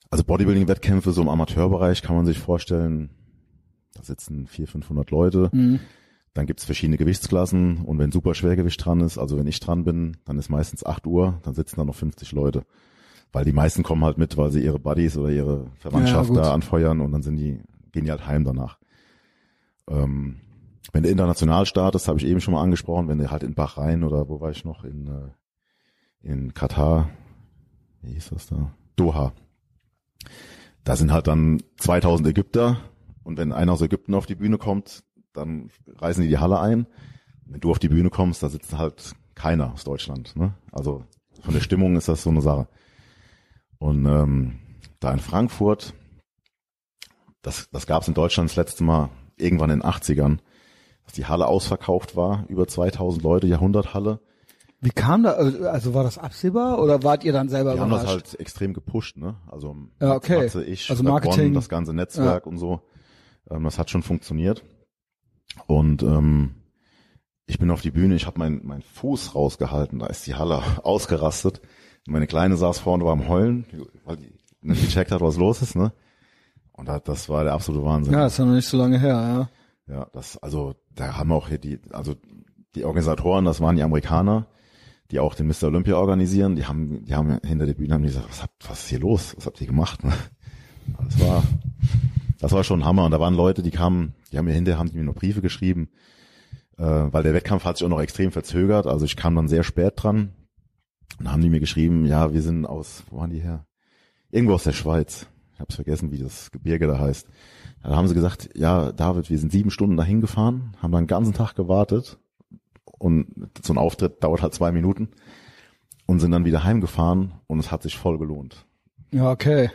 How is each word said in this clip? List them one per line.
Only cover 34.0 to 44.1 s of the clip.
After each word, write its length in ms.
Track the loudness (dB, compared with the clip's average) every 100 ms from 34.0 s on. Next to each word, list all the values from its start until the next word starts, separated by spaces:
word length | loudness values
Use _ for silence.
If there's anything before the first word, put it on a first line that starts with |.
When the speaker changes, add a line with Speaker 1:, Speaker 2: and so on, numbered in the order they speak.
| -2
Speaker 1:
auf 120 | -2 -2
die 100 | -2
Bühne 220 | 0 0
kommt, 460 | -2 -4 -6 -16 _ _ _
dann 360 | -12 -10 -10 -12 -20 -20 -6
reißen 260 | -2 0
die 60 | 2
die 80 | 2
Halle 240 | 2 2
ein. 260 | 2 0 -2 -10 -20 -20 _ _ -20
Wenn 140 | -4
du 100 | -2
auf 100 | 0
die 100 | 2
Bühne 200 | 2 2
kommst, 320 | 2 -2 -2
da 60 | -6
sitzt 280 | -8 -10 -6
halt 360 | -6 -6 -18 -20 _
keiner 400 | -6 -2 0 -2
aus 100 | -6
Deutschland, 500 | -10 -8 -10 -12 -10 -4
ne? 160 | -4 -4 -12
Also 320 | -8 -6 -6 -10 _ _ -12
von 120 | -4
der 60 | -2
Stimmung 360 | 0 2 4 2
ist 100 | 2
das 160 | -2
so 60 | 2
eine 120 | 2
Sache. 280 | 2 0 -4 _ _ _ _ _ _ _ _ _ _ -6
Und, 280 | 0 2
ähm, 540 | 4